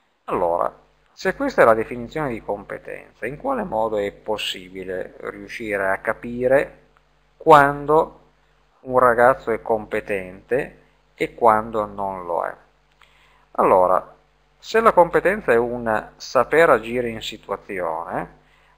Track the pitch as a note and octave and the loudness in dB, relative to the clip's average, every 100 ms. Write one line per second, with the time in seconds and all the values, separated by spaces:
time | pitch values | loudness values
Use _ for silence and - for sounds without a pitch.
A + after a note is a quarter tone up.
0 | _ _ - C#3+ F2 F2 A2 - _ _ | _ _ -8 -2 0 0 -2 -6 _ _
1 | _ _ F#3+ - C#4 - B2+ A2 G#2+ B2 | _ _ -8 -4 -4 2 4 4 0 -10
2 | A#2+ D#3 C#3+ A2 - G#2 F#2+ G#2+ - F#2+ | -10 -8 -8 -8 -8 -10 -10 -16 -14 -16
3 | G2 - A#2 D3 C4+ C4 G2 A2 A2 G#2+ | -18 -12 -10 -8 -6 -6 -4 -4 -2 -2
4 | G2+ - - G#2 - G2 F#2 F#2 F#2 F#2 | -4 -6 -8 -6 -6 -10 -14 -14 -10 -8
5 | G2+ - G#2+ G2+ G2+ - A2 G2+ F#2+ G2 | -10 -12 -14 -12 -14 -12 -6 -2 -2 -2
6 | - G#2+ B2 A#2+ B2 C3+ - - _ _ | -4 -6 -6 -2 2 2 2 -10 _ _
7 | _ _ _ _ - D3+ C#3 C#3+ C#3+ D#3 | _ _ _ _ 6 8 8 0 0 2
8 | - - _ _ _ _ _ _ C3 B2+ | 0 -6 _ _ _ _ _ _ -2 4
9 | B2+ A#2 A#2+ C3 - G#2+ - A2 G2+ G#2+ | 4 6 4 4 -2 -6 -2 -4 -2 -8
10 | - G2+ F#2 F#2+ - B2 - - _ _ | -4 -8 -8 -16 -4 -4 -4 -12 _ _
11 | _ - - - A#2 G#2+ A2+ A2 G#2 G2+ | _ -8 -8 2 4 4 2 -4 -6 -4
12 | G2 F#2+ F2 E2+ G1+ - _ _ _ _ | -8 -6 -4 -4 -4 -8 _ _ _ _
13 | _ _ _ _ _ - D#3+ G2 F2+ F#2 | _ _ _ _ _ -2 4 4 4 2
14 | - - _ _ _ _ - A3 A3+ F3+ | -2 -20 _ _ _ _ -2 2 4 4
15 | E3 D#3 E3+ G#3 - A#2 A#2+ B2 A#2 G#2+ | 4 2 0 -2 2 2 2 -4 -2 -4
16 | - - - C3 A#2 D#3 E3 A#2+ A2+ B2 | -4 -18 -4 -2 2 4 4 4 0 -6
17 | A#2+ A2+ - G#2+ - G2 - F#2+ E2+ D#2+ | -6 -6 -10 -12 -10 -10 -8 -8 -6 -6
18 | F2+ B2 F3 - _ _ _ | -6 -8 -8 -16 _ _ _